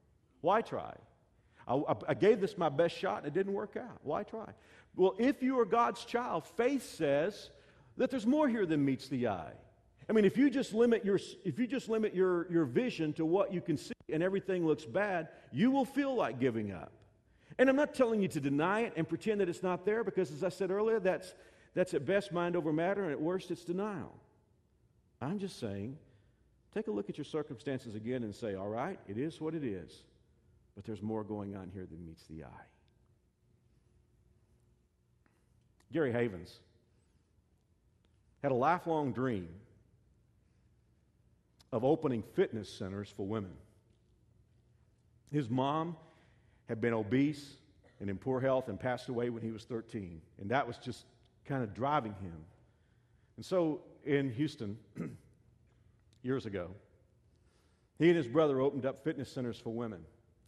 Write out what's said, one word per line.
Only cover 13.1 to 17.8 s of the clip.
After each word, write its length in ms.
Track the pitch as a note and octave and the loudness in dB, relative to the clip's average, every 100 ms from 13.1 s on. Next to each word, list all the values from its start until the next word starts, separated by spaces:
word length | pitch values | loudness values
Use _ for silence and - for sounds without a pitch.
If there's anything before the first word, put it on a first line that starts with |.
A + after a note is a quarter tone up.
to 120 | D3 D#3+ | 0 2
what 260 | F#3 - | 2 2
you 80 | F3 | 0
can 160 | E3+ D3+ | 0 -2
see 160 | - - - | -4 -12 -4
and 120 | D#3 | 0
everything 420 | F3+ F#3+ F#3+ F#3 | 2 0 0 2
looks 220 | D#3+ D3+ A#2 | 2 2 0
bad, 420 | E3 G#3 F3+ D#3+ - - | -2 0 -2 -4 -12 -6
you 180 | B2 A#3+ | 2 4
will 140 | C4+ | 4
feel 300 | B3 C4+ C#4 | 2 2 2
like 260 | B3 C#3 A#2+ | 2 0 2
giving 320 | B2+ A2+ G#2 | 2 2 -2
up. 200 | F2+ - - - _ _ _ - - | -6 -12 -16 -20 _ _ _ -6 4
And 100 | C4 | 6
I'm 80 | |
not 160 | C#4+ | 6